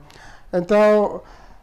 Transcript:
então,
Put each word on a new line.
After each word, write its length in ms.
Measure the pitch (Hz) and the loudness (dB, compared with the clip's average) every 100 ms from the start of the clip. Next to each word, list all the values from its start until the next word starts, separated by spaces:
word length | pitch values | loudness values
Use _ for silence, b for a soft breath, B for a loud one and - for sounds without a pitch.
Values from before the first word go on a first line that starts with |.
| - B B B B | -16 B B B B
então, 680 | 180 175 208 214 208 208 180 B B B B | -8 -2 2 2 2 0 -6 B B B B